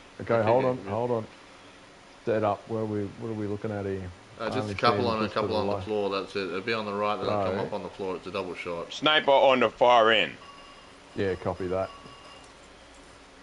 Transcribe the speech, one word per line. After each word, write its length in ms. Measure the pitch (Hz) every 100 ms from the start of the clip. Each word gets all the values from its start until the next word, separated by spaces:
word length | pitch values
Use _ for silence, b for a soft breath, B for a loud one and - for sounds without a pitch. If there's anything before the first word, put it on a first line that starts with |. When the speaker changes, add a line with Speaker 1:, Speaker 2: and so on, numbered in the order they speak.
| - -
Speaker 1:
Okay, 120 | 107 117
Speaker 2:
I 60 |
Speaker 1:
hold 220 | 110 123
Speaker 2:
think 160 | 131 127
Speaker 1:
on, 60 | 98
Speaker 2:
it 40 |
Speaker 1:
hold 200 | 107 123
on. 140 | 117 107 - - - - - - - - -
Set 200 | - 110
up. 180 | 104 101 -
Where 140 | 113
are 40 | 110
we, 180 | 104 101 -
what 120 | 117
are 40 |
we 120 | 107 101
looking 220 | 104 110
at 120 | 104
here? 240 | 98 95 92 - - -
Speaker 2:
Uh, 40 |
Speaker 1:
I 20 | 110
Speaker 2:
just 120 | 110
a 20 |
Speaker 1:
only 120 | 107
Speaker 2:
couple 300 | 98 120 107
Speaker 1:
see 60 | 120
Speaker 2:
on, 80 | 110
a 40 |
Speaker 1:
just 120 | 107
to 60 | 113
Speaker 2:
couple 140 | 107 107
Speaker 1:
the 40 |
Speaker 2:
on 60 | 101
the 60 |
Speaker 1:
left. 120 | 101 98
Speaker 2:
floor, 240 | 104 98
that's 260 | 98 92 101
it. 120 | 92
It'll 120 | 92
be 120 | 101
on 140 | 113 104
the 60 |
right, 240 | 101 104 101
then 100 | 98
it'll 180 | 104
come 120 | 95 98
Speaker 1:
Right. 100 | 95
Speaker 2:
up 60 |
on 100 | 104
the 60 | 92
floor. 240 | - 95 87
It's 100 | 92
a 20 |
double 240 | 98 92
shot. 380 | 82 90 85 85
Speaker 3:
Sniper 380 | - 156 156 139
on 260 | 135 135 127
the 100 | 117
far 400 | - 123 120 110
end. 200 | 110 78 58 - - - - - - - -
Speaker 1:
Yeah, 180 | 98 90
copy 300 | 101 87 92
that. 220 | 92 95 - - - - - - - - - - - - - - -